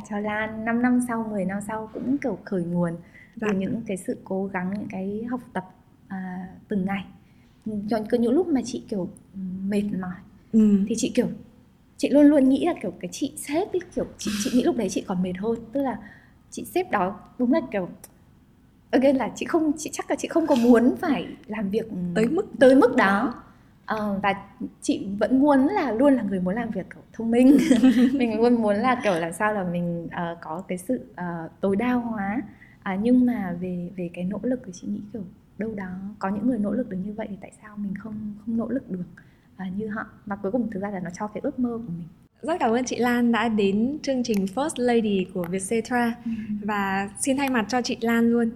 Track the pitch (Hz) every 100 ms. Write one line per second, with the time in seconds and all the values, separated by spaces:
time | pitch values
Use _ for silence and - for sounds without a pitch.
0 | 208 208 208 214 220 220 220 233 247 247
1 | 247 226 220 208 180 196 208 220 220 -
2 | 240 277 269 180 - 190 170 175 170 165
3 | - - - - 214 190 190 226 - 185
4 | - 240 - 190 196 190 185 202 208 190
5 | 190 208 240 247 - 190 180 - _ _
6 | _ 190 185 185 185 - - 208 185 196
7 | 190 - _ _ _ _ - 214 202 226
8 | 214 240 233 277 359 269 220 - - 208
9 | 175 - - 196 185 185 196 208 208 185
10 | 185 180 - - - 226 214 202 202 220
11 | - - 190 - - - _ _ _ -
12 | 269 269 294 302 262 269 339 - 202 -
13 | 180 - 269 - - 285 226 359 - -
14 | - - 208 208 254 247 330 254 196 -
15 | - 185 185 180 214 233 - 277 269 208
16 | - - - _ _ - 240 349 370 214
17 | 185 208 - - 247 320 - 202 175 -
18 | - _ _ _ _ _ _ _ _ 285
19 | 269 269 214 - - 339 311 285 - -
20 | - 311 - 330 320 277 233 233 240 -
21 | 349 220 - - - 208 190 214 220 180
22 | 175 175 233 330 427 - 262 262 480 -
23 | 196 196 226 - - - _ _ - 214
24 | 208 202 202 196 - - 202 - - -
25 | 196 202 220 262 294 269 277 415 285 214
26 | 285 262 202 190 180 214 233 233 220 -
27 | - - 226 233 254 277 - 247 262 233
28 | 254 277 233 214 233 240 214 202 247 247
29 | 208 170 170 175 214 214 180 175 175 170
30 | 165 175 170 170 - 160 190 180 - 254
31 | - - 175 170 165 - 196 196 247 247
32 | 233 220 196 226 - - - - 208 190
33 | 226 254 247 226 185 175 180 180 175 180
34 | 175 175 180 208 240 254 196 180 208 202
35 | - 233 180 - _ - 220 202 185 185
36 | 196 208 190 208 247 233 202 214 254 190
37 | 196 214 220 196 - - 214 208 202 185
38 | 220 214 214 208 226 226 - 262 - 185
39 | 175 - - _ _ - 185 190 214 208
40 | - - - 202 196 254 208 190 202 196
41 | 175 175 214 185 269 277 240 233 233 170
42 | 160 - _ _ 277 339 262 226 254 -
43 | 240 240 240 226 233 220 196 202 240 302
44 | - 262 240 208 190 254 302 - 247 233
45 | 226 196 180 185 170 190 190 226 226 247
46 | 240 233 233 220 214 208 208 208 196 190
47 | 196 - - 262 277 254 208 254 240 -
48 | 226 233 233 233 233